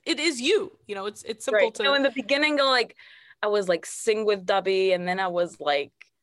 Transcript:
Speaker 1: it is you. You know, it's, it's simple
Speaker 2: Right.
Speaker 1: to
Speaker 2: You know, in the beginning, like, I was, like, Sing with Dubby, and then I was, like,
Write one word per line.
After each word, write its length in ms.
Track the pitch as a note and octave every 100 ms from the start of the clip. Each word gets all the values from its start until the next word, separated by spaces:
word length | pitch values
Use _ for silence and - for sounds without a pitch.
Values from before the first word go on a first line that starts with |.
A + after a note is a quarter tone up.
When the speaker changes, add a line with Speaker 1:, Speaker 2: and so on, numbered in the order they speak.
| -
Speaker 1:
it 140 | D4
is 220 | E4 A#3+
you. 360 | C4+ G4+ - - -
You 80 | G3
know, 100 | G#3
it's, 180 | -
it's 220 | - A3 -
simple 260 | G#3+ A3
Speaker 2:
Right. 20 |
Speaker 1:
to 100 | -
Speaker 2:
You 60 | C#4
know, 60 | C#4
in 80 |
the 80 | C#4
beginning, 460 | C4+ G#3+ C#4+ D4+ D4
like, 380 | C4+ B3+ F#3 - - - - _
I 60 | G#3
was, 200 | G#3 F3+
like, 160 | E3+ -
Sing 400 | - A3+ G#3+ G#3+
with 200 | G3 F3+
Dubby, 480 | G3 F#3 F#3+ F#3+
and 140 | F3+ F3+
then 120 | F#3
I 80 | F#3+
was, 320 | F3 F3 -
like, 340 | D3 C#3+ C#3+ - - _